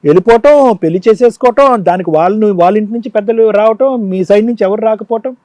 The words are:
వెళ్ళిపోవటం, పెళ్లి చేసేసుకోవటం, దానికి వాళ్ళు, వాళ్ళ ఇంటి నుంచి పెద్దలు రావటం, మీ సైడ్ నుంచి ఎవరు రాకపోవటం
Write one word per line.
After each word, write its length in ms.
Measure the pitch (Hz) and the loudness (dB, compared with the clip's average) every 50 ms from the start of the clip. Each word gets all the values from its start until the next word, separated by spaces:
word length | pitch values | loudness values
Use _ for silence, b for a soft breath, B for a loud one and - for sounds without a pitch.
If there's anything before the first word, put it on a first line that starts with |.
| - | 0
వెళ్ళిపోవటం, 680 | 147 151 185 185 226 226 233 220 285 294 294 277 254 220 180 - | 2 2 2 4 4 2 4 4 4 4 4 4 2 0 0 -2
పెళ్లి 180 | 160 165 190 185 233 | -4 -4 -2 0 0
చేసేసుకోవటం, 760 | 220 190 247 240 - - - 254 226 - 277 277 254 226 180 | 0 2 2 0 0 0 -2 -2 2 2 2 2 2 0 0
దానికి 240 | 180 175 185 180 170 | -2 -2 -2 -4 -2
వాళ్ళు, 380 | 156 151 165 180 208 214 214 208 | 0 0 0 0 0 0 0 -2
వాళ్ళ 300 | 202 180 170 180 202 214 | 0 2 2 2 2 0
ఇంటి 140 | 214 202 | -2 -4
నుంచి 180 | 226 233 220 254 | -8 -10 -10 -6
పెద్దలు 400 | - 220 202 202 226 226 226 220 | -6 -6 -4 -2 -2 0 0 2
రావటం, 600 | 202 202 214 220 220 208 262 269 262 240 214 190 | 2 2 0 0 0 0 -2 -2 -2 -4 -6 -6
మీ 140 | 185 190 185 | -4 -6 0
సైడ్ 220 | - 202 208 214 | 0 2 2 2
నుంచి 180 | 233 240 214 208 | 0 -2 -2 -2
ఎవరు 180 | 190 202 214 | -2 -2 -2
రాకపోవటం 540 | 214 226 220 208 220 _ 233 226 220 262 254 _ _ | -2 -4 -4 -4 -6 _ -6 -6 -6 -8 -12 _ _